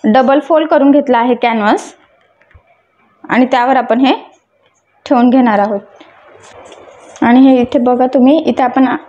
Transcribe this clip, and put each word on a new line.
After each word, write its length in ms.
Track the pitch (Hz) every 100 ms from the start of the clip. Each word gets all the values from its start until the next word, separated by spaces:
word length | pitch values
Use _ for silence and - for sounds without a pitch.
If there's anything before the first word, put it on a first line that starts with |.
| 220
double 260 | 233 254 277
fold 300 | 294 320 320
करून 220 | 302 285
घेतला 260 | 285 285 240
आहे 180 | 240 240
canvas 520 | 240 226 208 349 - - _ _ _ _ _ - _ _ _ _ _ _
आणि 220 | - 220 254
त्यावर 240 | 269 247 262
आपण 240 | 233 226 269
हे 80 | 427 - _ _ _ _ _ _ _ -
ठेवून 240 | 269 247
घेणार 300 | 254 247 208
आहोत. 200 | 202 202 196 _ - _ - - - - - - - - - -
आणि 180 | 233 247
हे 200 | 269 262
इथे 180 | 247 285
बघा 280 | 247 247 254
तुम्ही, 240 | 269 254 311 311
इथे 180 | 240
आपण 240 | 254 247 254 269